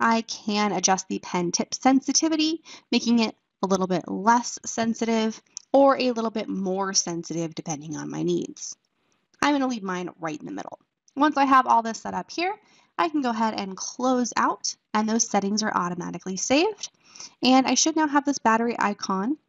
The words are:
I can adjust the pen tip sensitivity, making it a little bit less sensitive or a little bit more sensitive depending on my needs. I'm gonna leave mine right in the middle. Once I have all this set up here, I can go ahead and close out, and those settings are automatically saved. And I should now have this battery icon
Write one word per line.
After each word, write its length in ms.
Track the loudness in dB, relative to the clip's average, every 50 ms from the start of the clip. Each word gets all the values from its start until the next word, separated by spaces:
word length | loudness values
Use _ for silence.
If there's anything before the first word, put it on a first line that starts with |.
I 200 | 0 2 2 0 -2
can 500 | -4 -10 -10 -6 -2 0 0 0 0 0
adjust 340 | 0 0 2 0 0 -2
the 120 | -4 -8 -8
pen 340 | -6 -4 -4 -2 -2 -2 -2
tip 200 | -4 -4 -4 -4
sensitivity, 880 | 0 2 4 4 4 2 0 0 0 0 2 0 0 0 0 -2 -4 _ -12 -20 -20 -4 _
making 280 | 0 0 2 2 2 4
it 180 | 2 0 -2 _ _ _ _ _ -2
a 40 |
little 200 | 0 0 0 0
bit 220 | 0 -2 -2 -2 -4
less 500 | -6 -2 2 2 2 2 0 -4 -10 -12 -12
sensitive 760 | -8 -4 -2 -2 -2 -2 -2 -2 0 0 0 0 -2 -4 -6 -14 _ _ -20 -4 _
or 260 | 4 6 8 6 6
a 140 | 4 2 0
little 180 | 0 0 -2 -2
bit 200 | -2 -4 -6 -4
more 440 | -4 -4 -2 -2 -2 -2 -2 0 0
sensitive 640 | -2 -2 -2 -4 -6 -6 -6 -6 -4 -4 -6 -6
depending 400 | -8 -8 -8 -8 -8 -8 -10 -10
on 140 | -10 -8 -8
my 140 | -6 -4 -2
needs. 520 | 0 0 -2 -2 -6 -10 -12 -14 -14 -14 -16 _ _ _ _ _ _ _ _ _ _ _ _
I'm 120 | 0 0 2
gonna 140 | 2 0
leave 160 | -2 -4 -4 -6
mine 260 | -6 -6 -6 -6 -8 -8 -8
right 180 | -8 -8 -8
in 80 | -8 -10
the 60 | -12
middle. 280 | -12 -12 -12 -12 -16 -18 _ _ _ _ _ _ -2
Once 220 | 0 2 2 4
I 80 | 2 4
have 220 | 4 6 4 4
all 160 | 4 4 2 2
this 180 | 0 -4 -8
set 120 | -8 -8 -8
up 160 | -8 -8 -8
here, 240 | -6 -4 -4 -4 -4 -6 _ _ _ _ _ _ _ -2
I 80 | -2
can 140 | 0 0 0
go 80 | 0 0
ahead 240 | 0 0 -2 -2 -2
and 240 | -4 -6 -8 -8
close 560 | -10 -10 -12 -6 -2 0 0 2 2 0 0 0
out, 400 | 0 0 0 0 -2 -6 -8 -10 _ _ _ -2
and 140 | 0 0
those 220 | 2 0 0 0 0
settings 320 | 0 0 0 0 0 0
are 140 | 0 0 0
automatically 600 | 0 0 -2 -4 -6 -6 -8 -8 -8 -8 -8 -6
saved. 540 | -4 -2 2 2 2 2 2 -2 -4 -10 -14 _ _ _ _ -20 -20 -20 -20 _ _ 2
And 240 | 4 6 6 6
I 80 | 4 2
should 200 | 2 2 2 2
now 120 | 2 2
have 180 | 2 2 2 2
this 140 | 0 -2 0
battery 360 | 2 2 2 2 2 0 0
icon 600 | 0 0 -2 -2 -4 -4 -2 -2 -2 0 -2 -4 -4 _